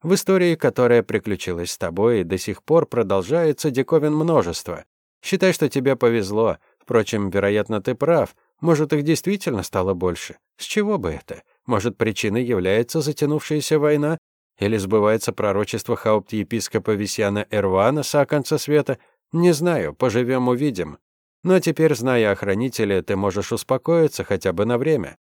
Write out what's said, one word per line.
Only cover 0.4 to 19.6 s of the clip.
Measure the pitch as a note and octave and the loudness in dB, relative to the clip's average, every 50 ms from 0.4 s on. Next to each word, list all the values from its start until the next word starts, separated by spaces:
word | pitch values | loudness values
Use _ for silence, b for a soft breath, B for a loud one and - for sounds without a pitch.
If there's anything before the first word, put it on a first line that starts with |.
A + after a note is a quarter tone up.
| F3+ F3 E3 | 4 2 2
которая | D#3 - B2+ - - B2 A#2+ A#2+ A#2 | 2 0 0 2 4 4 6 6 4
приключилась | - - - G#2+ - G#2+ G2 F2+ - - F2+ E2+ F2 E2+ | 4 2 -4 -4 -2 -2 -6 -4 -4 -6 -6 -6 -6 -8
с | - - | -6 -6
тобой | G2 E2+ E2 F#2+ G#2 A#2+ A#2+ G#2 | -6 -4 -2 0 2 2 2 2
и | F2+ | 0
до | E2 F#2+ F2+ | -2 -4 -6
сих | - - F#2+ - | -4 -8 -10 -10
пор | _ - D#3 E3 - | _ 0 2 2 2
продолжается, | _ - A#2+ A2 F#2+ G2 F#2+ F2 F#2 D3 E3+ E3+ D#3 C#3 - - D#3 | _ -2 -4 0 0 0 -2 0 0 -2 0 0 0 -2 0 -4 -2
диковин | B2 B2+ B2 - E3 D#3 C#3+ D3+ D3+ | -2 -2 0 2 2 2 2 2 0
множество. | D3+ D#3 E3+ E3 C3+ F#2 E2+ E2 - - - E2+ D2+ - _ _ _ _ _ _ _ | 0 0 2 2 2 2 0 -6 -8 -8 -10 -10 -12 -12 _ _ _ _ _ _ _
Считай, | - - G3+ F3+ F#3+ F#3+ | -6 -4 -2 2 2 2
что | E3 - D#3+ B2+ | 2 2 -2 0
тебе | - C#3+ B2+ C#3 C3+ | 0 0 0 0 2
повезло. | A#2+ B2+ A#2+ A#2 A2+ G2 F#2+ G#2 A2 A2+ G#2 D#2 _ _ _ _ _ | 4 2 2 2 2 -2 0 0 0 2 0 0 _ _ _ _ _
Впрочем, | _ - A#2+ A2+ G#2 - - G#2 G2+ F#2+ | _ 0 2 2 2 2 -2 -2 -2 0
вероятно, | F2+ G2+ G2 G2+ G#2 G#2+ G#2 - A2 G#2 | 0 0 2 2 2 0 0 -2 -4 -4
ты | - - B2 | -2 -4 -2
прав. | - C#3+ D3 E3+ D3+ G#2+ - _ _ _ _ _ _ | -2 0 2 2 2 2 0 _ _ _ _ _ _
Может, | - E3+ E3 C#3+ D#3 D3 D#3+ | 0 2 2 2 2 0 0
их | D3 | 0
действительно | C#3+ D#3 D#3+ - - F3 G3+ G3 - E3+ B2+ G2 | 2 0 0 0 0 -4 -4 -2 -4 -4 -4 -4
стало | F#2 - - G2 F#2 F#2+ | -6 -2 -2 -2 0 0
больше. | G2 F2 F#2 F2+ E2+ - - - - _ _ _ _ | -2 0 -2 -2 -2 -4 -10 -14 -16 _ _ _ _
С | _ - | _ -12
чего | - - G#3+ G#3 G#3 G#3 | -4 -2 -2 0 0 -2
бы | E3+ G2 E2 | -2 -2 -6
это? | D2+ C#2 _ - - - _ _ _ _ _ | -6 -8 _ -16 -16 -16 _ _ _ _ _
Может, | - A#2+ G2+ G2 A#2+ G2 _ | -2 -2 0 0 -2 -2 _
причиной | A2+ A2 G2 - - G#2+ G2 A#2+ B2+ | -2 -2 -2 -2 -4 -2 -2 -2 0
является | A#2+ A#2+ F#2+ F2+ F#2 G2 A2 A#2+ - - E3 | 0 0 0 2 2 2 2 0 0 -2 -2
затянувшаяся | C3+ D3 D3 - D3+ C#3+ D3+ D3 - - D#3 D3+ C#3 - D#3 D3+ | -2 -2 -2 -2 -2 -2 -2 -4 -2 -4 -4 -4 0 0 0 2
война? | C#3+ D3 D3+ D3 D3 D3+ E3 - _ _ _ _ _ _ _ _ | 2 2 2 2 0 -2 -2 -4 _ _ _ _ _ _ _ _
Или | G2 G#2 A2+ G#2 | -2 0 0 0
сбывается | G2 F#2 A2 G#2+ G#2 G#2+ A2 A2 - - | 0 2 2 4 4 4 2 2 0 -4
пророчество | G2 - G#2 G#2 F#2+ G2+ G#2 - - A2 - - A#2 | -4 -2 -2 0 0 0 -2 -2 -4 -8 -4 -4 -6
хаупт-епископа | - - A2 G#2+ G#2 G2 _ - G#2+ G2+ - A#2 A2 - - - G2+ - - | -2 0 0 0 0 0 _ -6 -6 -4 -2 -4 -4 -4 -2 -4 -2 0 0
Висьяна | G#2+ G2+ G#2+ G2 - - G#2+ G2+ G2+ G#2 G#2 _ | -2 -2 -2 -4 -2 -2 0 0 0 -2 -4 _
Эруана | - G#2 G2 F#2+ F#2 F#2+ G2+ A#2+ C#3+ D3+ | -2 -2 0 2 2 4 4 2 2 0
с | C3+ - - | -4 0 0
оконца | D3 C#3 - D3+ D3 C3 - D#3 | 0 2 2 0 -2 0 -2 -4
света? | C#3+ - - D3 D3+ C3+ - C3 b b b b b b _ | -4 -2 0 0 0 2 0 -6 b b b b b b _
Не | - E3 F3 F3+ | -2 2 4 4
знаю, | E3 C3+ | 4 2